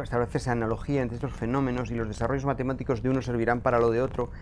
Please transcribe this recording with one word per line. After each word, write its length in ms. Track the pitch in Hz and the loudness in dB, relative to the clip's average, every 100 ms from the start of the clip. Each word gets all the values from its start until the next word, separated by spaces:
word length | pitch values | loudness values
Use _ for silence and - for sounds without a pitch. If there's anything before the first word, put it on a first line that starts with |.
establecerse 480 | 135 120 120 139 127 | -2 0 0 0 0
analogía 540 | 117 113 113 - 143 | 0 0 -2 0 0
entre 120 | 123 117 | 0 -2
estos 160 | 131 | -6
fenómenos 600 | - 117 135 131 123 117 | -4 0 0 0 0 -2
y 20 | |
los 140 | 117 110 | -2 -4
desarrollos 360 | 104 117 139 | -2 0 0
matemáticos 600 | 139 131 127 131 - 117 | 0 -2 -2 -2 -2 0
de 60 | 127 | 2
uno 100 | 131 | 0
servirán 400 | 123 120 113 120 | 0 0 2 2
para 180 | 131 120 | 4 4
lo 120 | 117 | 4
de 100 | 113 | 4
otro, 300 | 131 - 120 - | 0 -2 -4 -6